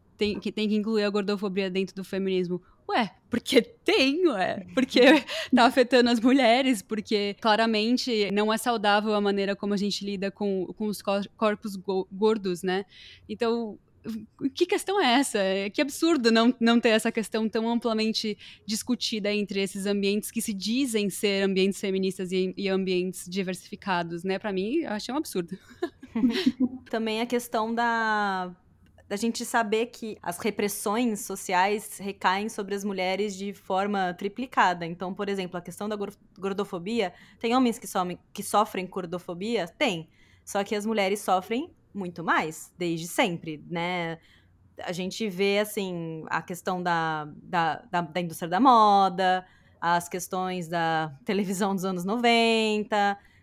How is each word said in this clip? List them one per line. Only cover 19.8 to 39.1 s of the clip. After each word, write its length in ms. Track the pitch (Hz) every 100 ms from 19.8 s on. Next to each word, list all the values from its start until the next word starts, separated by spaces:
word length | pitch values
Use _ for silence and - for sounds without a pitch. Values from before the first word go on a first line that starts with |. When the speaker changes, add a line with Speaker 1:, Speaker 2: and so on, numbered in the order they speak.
| 196
Speaker 1:
ambientes 460 | 202 196 208 -
que 100 | 226
se 120 | 226
dizem 560 | 196 190 240 277 226 202
ser 340 | - 208 196
ambientes 360 | 196 190 190 196
feministas 520 | 202 190 190 185 185
e, 220 | 185 185 -
e 140 | 196
ambientes 560 | 190 190 180 185 175 -
diversificados, 920 | 185 185 180 - 202 202 175 170 170
né? 160 | 190 190
Pra 140 | 214
mim, 240 | 190 202 320
eu 140 | 254
achei 220 | 214 -
um 40 | 269
absurdo. 400 | 339 190 170 190 - - 349 - 254
<laughs> 760 | 233 233 381 330 - 254 - -
Speaker 2:
Também 320 | 226 226 220
a 40 | 240
questão 480 | 240 240 233 220
da, 840 | 233 233 226 220 214 202 185 180 175 _ _ _ _ -
da 80 | 202
gente 300 | 233 226 233
saber 420 | 240 220 220 240
que 300 | - 220 -
as 160 | - 175
repressões 800 | 220 202 208 - 214 214 247 208
sociais 760 | - 196 - 180 196 208 - -
recaem 520 | 196 190 196 190 214
sobre 260 | 220 196 202
as 80 |
mulheres 520 | 202 190 185 190 208 185
de 180 | 202
forma 600 | 190 - 190 202 202 185
triplicada. 720 | 180 202 202 254 - 202 175 170
Então, 280 | 175 185
por 160 | 196 202
exemplo, 280 | 196 180 180
a 40 |
questão 260 | 175 170 208
da 80 | 208
gor-, 180 | 196 - _ -
gordofobia, 760 | 190 196 202 180 175 233 185 - - -
tem 160 | 233 247
homens 220 | 247 -
que 100 | -
somem-, 320 | 202 180 175 _
que 100 | -
sofrem 440 | 196 208 214 - 180
gordofobia? 800 | 190 175